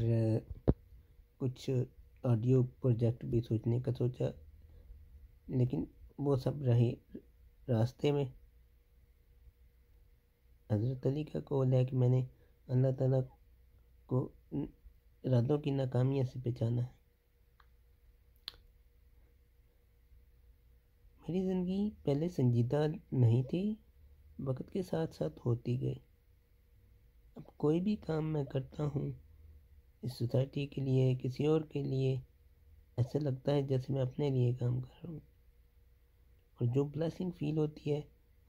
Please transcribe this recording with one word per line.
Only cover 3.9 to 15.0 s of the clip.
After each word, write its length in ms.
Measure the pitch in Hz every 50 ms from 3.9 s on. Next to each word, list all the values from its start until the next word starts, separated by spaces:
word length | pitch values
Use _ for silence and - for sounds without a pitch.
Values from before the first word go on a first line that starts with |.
सोचा, 400 | 120 - 123 123 127 - 131 131 - - - - - - - - - - - - - - - - - - - - - - - -
लेकिन 380 | - 131 123 123 139 156 - - - - - - - -
वो 180 | 139 143 139 127
सब 260 | - - 143 147 143
रहे 280 | 127 120 120 120 110 - - - _ - - - - - - - - - - - -
रास्ते 420 | 123 110 113 120 - - - 147
में। 140 | 143 143 143 127 - - - - - - - - _ - _ _ _ - - - - _ _ _ - - - - - _ - - _ _ _ _ - - - _ - _ _ _ _ _ _ _ - _ _ -
हज़रत 380 | 110 101 110 127 135 127 - 135
अली 160 | 135 147 151
का 160 | 151 - 156
कौल 340 | 151 - 147 135 131 127 131
है 100 | 127 127
कि 100 | 127 139
मैंने 260 | 127 123 123 127 127 127 127 - _ - _ _ _ _ -
अल्लाह 240 | 131 127 131 135
ताला 300 | 131 127 135 127 131 131 131 127 - - - - - - - - _ - - _ _ - - -
को 220 | 127 127 143 - - - - - - 143 143 - - - - - - -